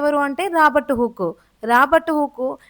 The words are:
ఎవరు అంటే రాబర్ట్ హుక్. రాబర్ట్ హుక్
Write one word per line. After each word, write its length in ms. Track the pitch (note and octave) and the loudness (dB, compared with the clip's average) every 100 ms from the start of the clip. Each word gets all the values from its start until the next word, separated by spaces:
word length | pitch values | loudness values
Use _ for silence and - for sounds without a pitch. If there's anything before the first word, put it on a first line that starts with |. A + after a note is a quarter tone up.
ఎవరు 180 | D4 D4 C#4+ | -2 0 -2
అంటే 160 | C#4 D#4 E4 | -4 -4 2
రాబర్ట్ 360 | D4+ D4 D4 B3+ | 2 2 -2 -2
హుక్. 260 | A#3+ A#3 F3+ - _ _ A3 | -2 -4 -8 -8 _ _ 0
రాబర్ట్ 400 | A#3+ C#4 D#4+ D#4+ D4+ | 2 4 2 0 -2
హుక్ 260 | C#4+ - B3+ - _ | -4 -4 -8 -8 _